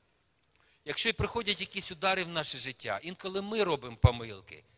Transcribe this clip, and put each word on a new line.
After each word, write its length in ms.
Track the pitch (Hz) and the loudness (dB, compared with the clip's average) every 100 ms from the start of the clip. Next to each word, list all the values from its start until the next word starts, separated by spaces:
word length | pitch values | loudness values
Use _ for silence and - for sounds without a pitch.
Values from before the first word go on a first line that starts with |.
| _ _ _ _ _ _ _ _ 147 | _ _ _ _ _ _ _ _ -6
Якщо 240 | 143 233 | 0 0
й 40 | |
приходять 480 | 214 202 233 202 196 | 2 0 0 0 -2
якісь 300 | 196 202 - | -2 -6 -8
удари 320 | 165 190 190 | 0 2 2
в 40 | 170 | 0
наше 300 | 165 147 135 | 0 0 -2
життя, 420 | 131 - 117 101 | -4 -6 -4 -4
інколи 380 | 165 185 196 190 | -4 -8 -4 -4
ми 220 | 202 220 | -2 2
робимо 320 | 185 143 123 113 | 2 2 -2 4
помилки, 680 | 127 120 113 98 - 78 - | 4 4 -6 -10 -14 -20 -20